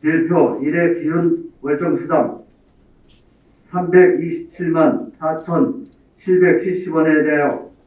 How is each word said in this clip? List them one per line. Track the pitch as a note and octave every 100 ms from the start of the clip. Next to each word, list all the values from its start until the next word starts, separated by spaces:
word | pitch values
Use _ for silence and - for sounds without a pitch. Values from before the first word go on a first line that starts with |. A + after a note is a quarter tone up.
별표 | D3+ D#3+ E3 E3+ C#3 -
일의 | C#3 E3 E3+ E3+
기준 | D3+ E3 E3+ E3 - _
월정수당 | C#3 D3 E3+ D3+ D3+ D#3+ - - - _ _ _ _ _ _ _ _ _ _ _ _
삼백이십칠만 | F3+ F3 F3+ F3+ - E3 - - - E3+ D#3+ D3+ - - -
사천칠백칠십 | D#3+ D#3+ E3 E3+ C3 - - _ _ _ - F#3 F3+ D3+ F#3 F#3 -
원에 | D#3+ D#3+ D3+
대하여 | D3+ D3 C#3+ - - _